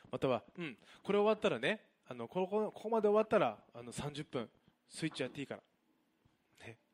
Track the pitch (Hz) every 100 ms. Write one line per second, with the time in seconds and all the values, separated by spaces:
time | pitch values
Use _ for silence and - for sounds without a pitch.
0 | - 127 139 113 - - 160 113 - -
1 | - 202 208 214 202 127 135 214 _ _
2 | _ 123 117 185 185 208 214 - 220 226
3 | 208 214 214 214 135 104 _ 120 120 -
4 | 147 143 151 135 110 _ _ _ _ -
5 | 160 - 127 - 135 101 _ _ _ _
6 | _ _ _ _ _ _ - 110 _